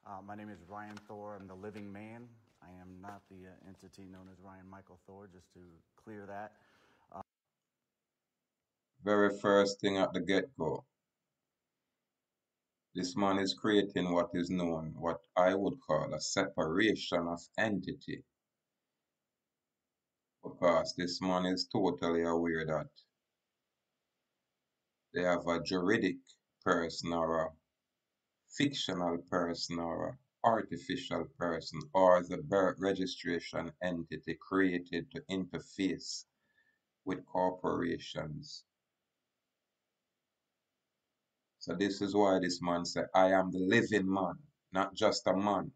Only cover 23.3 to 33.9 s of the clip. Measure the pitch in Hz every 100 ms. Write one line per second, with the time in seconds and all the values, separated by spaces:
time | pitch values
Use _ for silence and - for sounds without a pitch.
23.3 | _ _ _ _ _ _ _ _ _ _
24.3 | _ _ _ _ _ _ _ _ 87 90
25.3 | 87 82 85 - 92 87 113 95 90 _
26.3 | - _ _ - 87 82 80 85 85 82
27.3 | 82 80 78 _ _ _ _ _ _ _
28.3 | _ _ - 143 - - 90 87 85 -
29.3 | 92 85 85 - 85 85 82 80 - _
30.3 | _ 117 113 98 82 - - - 85 80
31.3 | _ 87 82 - 80 76 95 92 90 87
32.3 | 87 76 98 92 85 95 95 92 - 87
33.3 | 85 - 82 82 80 90